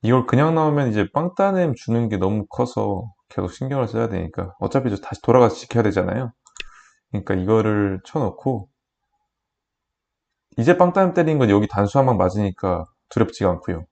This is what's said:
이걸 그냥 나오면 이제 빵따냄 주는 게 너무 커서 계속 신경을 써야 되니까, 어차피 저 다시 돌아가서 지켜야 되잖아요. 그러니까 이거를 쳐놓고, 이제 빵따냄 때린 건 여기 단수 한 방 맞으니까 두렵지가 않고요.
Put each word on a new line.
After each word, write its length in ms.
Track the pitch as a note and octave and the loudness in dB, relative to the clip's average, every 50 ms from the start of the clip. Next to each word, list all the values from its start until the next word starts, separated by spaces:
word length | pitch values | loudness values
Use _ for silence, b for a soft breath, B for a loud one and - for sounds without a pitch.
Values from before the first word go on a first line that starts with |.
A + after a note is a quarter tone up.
이걸 240 | - A2 B2 C3 A#2+ | 2 4 2 2 2
그냥 260 | - - B2+ D3 D#3+ E3 | 2 2 2 4 2 2
나오면 340 | D#3+ D#3 D#3 D3 D3 C#3 A#2+ | 2 2 2 2 0 0 0
이제 200 | G#2+ G#2+ G2+ - | 0 0 -2 0
빵따냄 600 | _ C#3+ E3 F3+ F3+ - G3 G3 F#3+ F#3 F3+ D#3+ B2 | _ -4 -4 -4 -2 0 0 2 2 0 0 0 -2
주는 320 | - - - A#2 A#2 A#2+ A2 | -6 -4 -2 -2 0 0 -2
게 80 | G#2 | -2
너무 280 | F#2+ F2+ F#2+ G#2 G#2+ G2+ | -2 0 0 0 -2 -4
커서 640 | - - - B2 B2 - - G#2+ G#2 G2 F#2+ A#2 A2 - _ _ _ | -6 -4 -4 -4 -4 -2 -4 -2 -2 -4 -6 -8 -12 -16 _ _ _
계속 220 | - - G2 F2+ | -8 -6 -6 -6
신경을 360 | - - C3 C3 C#3 C#3 B2 | -6 -8 -8 -6 -4 -4 -4
써야 200 | A2 - A2 A#2 | -4 -2 -4 -4
되니까, 460 | A2 - F2+ F2 E2+ - - F#2 F2+ - _ | -2 -4 -6 -6 -6 -8 -8 -10 -10 -8 _
어차피 300 | - A2 - C3+ B2 A#2+ | -8 -2 -2 -2 -2 -2
저 80 | G2+ | -4
다시 240 | F#2+ - - - - | -4 -8 -12 -14 -6
돌아가서 340 | - - A#2 B2+ B2 A2 - | 0 2 4 6 6 4 2
지켜야 280 | - - - - A#2 A2 | -4 -14 -2 0 0 2
되잖아요. 480 | G#2 F#2+ F#2+ F2+ F2+ F#2 A#2 C3 A#2 - _ _ B B B B B B B B B B B B _ | 2 0 0 -2 -2 -4 -4 -6 -8 -12 _ _ B B B B B B B B B B B B _
그러니까 240 | - G2+ G2 - G2 | -8 -8 -4 -2 -2
이거를 640 | F#2 F#2 G2 A2 A2 G#2 G#2+ G#2+ G#2 G2+ G2 F#2+ F#2 _ | -2 0 2 2 2 2 2 0 0 0 0 -2 -6 _
쳐놓고, 640 | - - D#3+ C3 G2 - - - C3+ C3 G#2+ F#2 _ _ _ _ _ _ _ _ _ _ _ _ _ _ _ _ _ _ _ _ _ _ _ _ _ _ _ _ _ _ _ _ _ _ _ _ _ _ | -8 -6 -4 -4 -4 -4 -4 -6 -4 -4 -4 -8 _ _ _ _ _ _ _ _ _ _ _ _ _ _ _ _ _ _ _ _ _ _ _ _ _ _ _ _ _ _ _ _ _ _ _ _ _ _
이제 200 | - A#2 C#3 F3+ | 0 4 4 6
빵따냄 360 | F3+ F3+ F3 - G3 F#3+ F3+ F3+ | 6 4 2 4 2 2 2 2
때린 260 | F3+ E3+ D#3 D#3 D3 | 2 2 2 2 2
건 100 | B2+ A2 | 4 4
여기 180 | G2+ G2+ G#2 | 4 4 2
단수 300 | G2+ - G2 G#2 G2+ - C3+ | 0 0 -2 -2 0 2 2
한 60 | C3+ | 2
방 120 | C3 A#2+ | 2 2
맞으니까 680 | F#2+ F#2 F#2 F2+ G#2 G#2 G2 F#2+ - - F#2+ F2+ E2+ D#2+ - _ _ _ _ | 2 0 0 0 0 -2 -2 -4 -4 -4 -4 -4 -4 -6 -10 _ _ _ _
두렵지가 400 | - B2 A2+ - - - G2+ F#2 | -2 -2 -2 -2 -2 -2 -2 -2
않고요. 360 | F2 E2 - - F2+ E2 D#2+ _ | -2 -2 -6 -8 -8 -8 -10 _